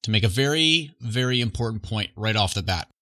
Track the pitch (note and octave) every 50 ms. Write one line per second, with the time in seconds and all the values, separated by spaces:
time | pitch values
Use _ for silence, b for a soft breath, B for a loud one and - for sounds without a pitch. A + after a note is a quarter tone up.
0 | - G#2+ G#2+ G#2+ G#2 G2+ F2+ B2+ C3+ C#3 D3+ D#3+ D#3+ D#3+ D#3+ E3 D#3 C#3+ - _
1 | A#2+ A#2 G#2+ B2 B2+ B2+ B2+ B2 A#2+ A2+ - - A#2+ A2+ A2+ G#2 - - A2+ G#2+
2 | G#2 - _ - G#2+ A2 G#2+ G#2+ G2+ F#2 - G2+ F2+ F#2+ F#2 E2+ - _ _ _